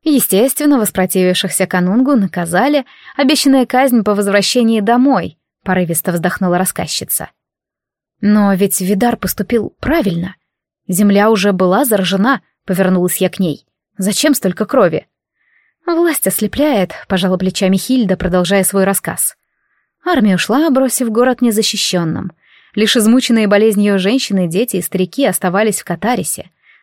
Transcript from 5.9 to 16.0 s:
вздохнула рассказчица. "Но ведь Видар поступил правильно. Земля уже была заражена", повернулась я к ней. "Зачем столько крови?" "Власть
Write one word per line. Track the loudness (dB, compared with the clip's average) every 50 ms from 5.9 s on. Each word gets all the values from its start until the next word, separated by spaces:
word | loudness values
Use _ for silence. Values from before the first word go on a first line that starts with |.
| -4 -4 -4 -4 -2
вздохнула | -2 -2 -2 -2 -2 -2 0 0 0
рассказчица. | -2 -2 -4 -6 -8 -6 -8 -8 -8 -6 -8 -8 -8 -10 _ _ _ _ _ _ _ _ _ _ _ _ _ _ _ _ _ _
"Но | 0 2 2 4 4 2 2
ведь | 2 0 0 -2 -2
Видар | -2 -2 0 2 0 0 0
поступил | -2 -4 -6 -4 -6 -4 -2 -2 -2 -2 -4 -8 _
правильно. | -4 -2 0 0 0 0 -2 -4 -6 -8 -10 _ _ _ _ _ _ _ _ _ _
Земля | -4 -2 2 2 4 4 4 4 2
уже | 2 2 2 0 0
была | 2 2 2 2 2 0
заражена", | 0 0 0 0 0 -2 0 0 0 0 -2 -4 _ _ _ _
повернулась | -4 -2 0 0 2 2 2 0 0 -2
я | -2 -4 -4
к | -2 -2
ней. | -4 -4 -4 -6 _ _ _ _ _ _ _ -6
"Зачем | -4 -4 -2 0 2 2 2
столько | 2 0 -2 -2 -4 -4
крови?" | -2 2 2 2 2 0 -2 -8 _ _ _ _ _ _ _ _ _ _ _ _ _ _ _ _
"Власть | -4 0 0